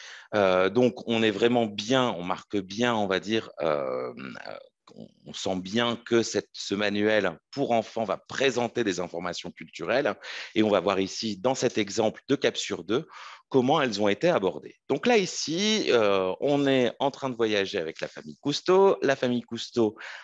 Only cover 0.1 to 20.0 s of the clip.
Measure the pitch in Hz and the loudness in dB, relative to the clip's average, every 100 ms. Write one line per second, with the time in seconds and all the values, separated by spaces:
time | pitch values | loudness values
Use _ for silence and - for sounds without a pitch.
0.1 | - - 107 95 92 95 107 123 123 - | -20 -4 2 4 4 4 4 2 2 -2
1.1 | 113 110 98 117 123 110 104 104 131 123 | 0 2 4 4 4 2 -2 0 2 2
2.1 | 87 90 90 - 104 95 101 123 113 101 | -2 -6 -6 -4 -6 -4 -2 0 0 0
3.1 | 92 90 110 107 - 80 73 65 64 127 | -2 0 -2 -4 -4 -2 0 -2 -4 -8
4.1 | - 64 - 52 50 50 _ - - 55 | -10 -12 -12 -14 -16 -18 _ -20 -20 -20
5.1 | _ - - 98 95 92 110 120 117 - | _ -16 -8 -4 -4 -2 0 0 -2 0
6.1 | 117 110 104 - - - 101 104 104 104 | 2 2 -2 -4 -10 -4 -2 0 2 2
7.1 | 107 95 78 _ 139 131 117 107 113 104 | 2 2 -4 _ -6 0 0 0 -4 -4
8.1 | 87 - - 135 120 120 120 107 87 87 | -4 -6 -2 0 0 -2 -2 -2 -2 -4
9.1 | 85 90 85 87 - 85 - 85 120 143 | -6 -8 -8 -10 -14 -16 -10 -2 0 0
10.1 | 101 - - - - 107 101 87 95 95 | -4 -8 -12 -4 0 4 4 4 0 0
11.1 | - 113 95 123 131 127 - 98 98 110 | -4 -6 -4 -2 0 0 -2 -2 0 0
12.1 | - - 139 123 - - 92 87 120 165 | -2 -4 0 0 -2 -6 -8 -2 -4 -4
13.1 | - - - _ 135 127 156 131 101 104 | -12 -20 -20 _ 2 4 4 2 2 0
14.1 | 101 170 143 92 73 - - - 139 240 | 2 2 2 0 -2 -10 -16 -4 -2 2
15.1 | 233 180 - - 165 208 214 - 120 104 | 2 2 -4 -4 -2 0 0 2 4 4
16.1 | 98 92 92 139 143 139 135 120 - 135 | 2 0 -2 0 2 4 4 2 0 -2
17.1 | - 135 113 113 104 95 98 80 - 78 | -2 -6 0 0 2 0 -2 -6 -8 -10
18.1 | - 73 - 139 147 - 185 196 - 135 | -10 -16 -8 -4 -2 2 6 6 4 2
19.1 | 135 127 123 - 113 - - 107 107 | 2 0 0 -4 -10 -4 2 2 0